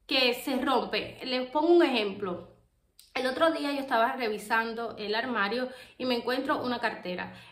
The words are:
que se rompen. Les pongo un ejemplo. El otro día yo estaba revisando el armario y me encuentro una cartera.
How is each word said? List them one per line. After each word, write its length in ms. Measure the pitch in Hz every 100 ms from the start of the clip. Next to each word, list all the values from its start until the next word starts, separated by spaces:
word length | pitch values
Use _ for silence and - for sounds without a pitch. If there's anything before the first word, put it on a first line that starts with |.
| -
que 280 | 269 254
se 220 | 240 - 254
rompen. 640 | 262 247 208 208 - - 262
Les 200 | 254 254
pongo 180 | 302 330
un 140 | 349
ejemplo. 720 | 294 247 208 190 196 175 - - _ _ _ _ -
El 120 | 262 254
otro 240 | 254 330
día 220 | 311 285
yo 80 | 277
estaba 320 | 269 233 233
revisando 840 | 254 233 214 202 226 233 226 233 -
el 180 | 208
armario 540 | 214 254 226 202 240 254 - - -
y 80 |
me 120 | 254 247
encuentro 460 | 240 254 285 285
una 140 | 247 240
cartera. 540 | 226 - 180 180 185 - -